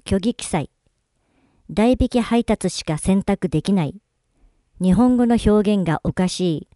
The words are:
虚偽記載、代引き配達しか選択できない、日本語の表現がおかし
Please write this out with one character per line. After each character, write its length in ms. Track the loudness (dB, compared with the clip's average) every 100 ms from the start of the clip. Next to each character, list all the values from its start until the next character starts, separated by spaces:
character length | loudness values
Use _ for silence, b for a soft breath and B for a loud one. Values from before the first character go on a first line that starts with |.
| -4
虚 120 | -2
偽 160 | -2
記 120 | -6 -4
載、 240 | -6 -6 _ _ _ _ _ _ _ _ _ -6
代 300 | 0 2 2
引 80 | 0
き 120 | 0
配 220 | 0 0 0
達 240 | -2 -4
し 160 | -6 -6
か 100 | -4
選 260 | 0 0
択 280 | 0 -2 -2
で 100 | -2
き 140 | 0
な 100 | 0
い、 120 | -2 -6 _ _ _ _ _ _ _ -2
日 140 | 0
本 240 | 4 4 2
語 80 | 2
の 100 | 2
表 300 | 4 2 2
現 120 | 0 0
が 140 | -2
お 100 | -2
か 120 | -2 -2
し 400 | -2 -2 -4 -8